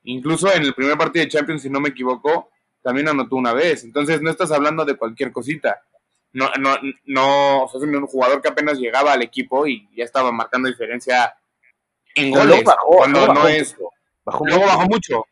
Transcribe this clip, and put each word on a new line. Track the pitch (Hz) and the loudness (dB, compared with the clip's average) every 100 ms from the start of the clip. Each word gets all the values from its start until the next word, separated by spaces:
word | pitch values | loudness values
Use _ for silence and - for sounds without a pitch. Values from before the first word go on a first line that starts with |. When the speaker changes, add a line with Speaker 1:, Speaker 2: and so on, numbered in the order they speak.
Speaker 1:
Incluso | - 127 139 165 190 | -12 -8 -4 0 2
en | 180 | 2
el | 143 | 0
primer | 131 135 151 | -2 -2 0
partido | 160 165 147 | -2 -2 0
de | |
Champions, | 151 147 156 | -2 -2 -6
si | 135 | -6
no | 139 | -4
me | 143 | -4
equivoco, | 127 127 123 147 170 - _ _ _ | -4 -4 -2 -2 -2 -4 _ _ _
también | 127 131 156 | -6 -2 -2
anotó | 143 120 131 | -2 -2 -2
una | 123 | 0
vez. | 120 170 147 | 0 0 -2
Entonces, | 117 143 147 156 | -6 -6 -2 -2
no | 160 | -2
estás | 160 170 | -4 -2
hablando | 151 147 160 147 | 0 0 -2 -4
de | 135 | -4
cualquier | 113 113 131 | -6 -6 -8
cosita. | 131 120 156 120 101 _ _ _ _ _ | -8 -10 -6 -6 -6 _ _ _ _ _
No, | 131 135 135 | -6 -4 -2
no, | 135 135 135 - 139 | -2 -2 -6 -12 -6
no, | 135 135 139 139 139 | 0 2 4 2 2
o | 127 | -2
sea, | 131 | -6
es | 147 | -4
un | 143 139 | -4 -4
jugador | 131 123 143 | 0 2 2
que | 147 | 0
apenas | 139 147 139 | -2 -2 -2
llegaba | 120 127 147 | -2 0 2
al | 131 | 2
equipo | 117 135 123 131 151 | -2 -6 -4 -2 -2
y | 113 _ 113 | -4 _ -10
ya | 120 | -4
estaba | 135 127 | -2 -2
marcando | 117 113 127 127 | -2 -4 -4 -4
diferencia | 120 113 120 131 123 117 - _ _ _ _ _ _ _ | -6 -8 -8 -2 0 0 -4 _ _ _ _ _ _ _
en | 147 139 | -4 0
Speaker 2:
Pero | 139 139 | 4 6
Speaker 1:
goles, | |
Speaker 2:
luego | 120 208 | 6 6
bajó, | - 123 180 | 2 6 6
Speaker 1:
cuando | 135 143 | 6 4
Speaker 2:
luego | 143 | 4
Speaker 1:
no | 143 | 4
Speaker 2:
bajó | 160 | 4
Speaker 1:
es | 156 143 | 2 -2
Speaker 2:
mucho, | - 90 - _ _ - | -8 -14 -14 _ _ -10
bajó | - 156 | -6 0
Speaker 1:
luego | 175 | 2
Speaker 2:
mucho. | 196 185 | 4 2
Speaker 1:
bajó | 185 | 2
mucho. | 220 - 117 107 | 0 -2 -6 -6